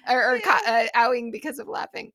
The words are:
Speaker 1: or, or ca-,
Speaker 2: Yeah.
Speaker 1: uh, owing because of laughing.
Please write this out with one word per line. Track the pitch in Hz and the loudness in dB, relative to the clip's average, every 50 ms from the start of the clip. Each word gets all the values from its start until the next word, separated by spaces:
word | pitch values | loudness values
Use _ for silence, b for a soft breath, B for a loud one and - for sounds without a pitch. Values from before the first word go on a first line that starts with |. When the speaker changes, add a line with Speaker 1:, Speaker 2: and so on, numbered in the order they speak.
| B - | B 0
Speaker 1:
or, | 247 254 220 240 254 | 2 2 4 2 2
or | 240 | 2
ca-, | - 370 - - - | 2 2 2 2 2
Speaker 2:
Yeah. | 233 226 233 226 - - | 2 2 2 2 2 2
Speaker 1:
uh, | 240 233 247 | 2 2 2
owing | 254 240 233 233 | 2 0 -4 -6
because | 220 214 - 311 285 285 | -8 -8 -8 -8 -8 -8
of | 214 196 | -10 -10
laughing. | - 175 175 - - - - 220 | -8 -8 -8 -8 -10 -12 -14 -14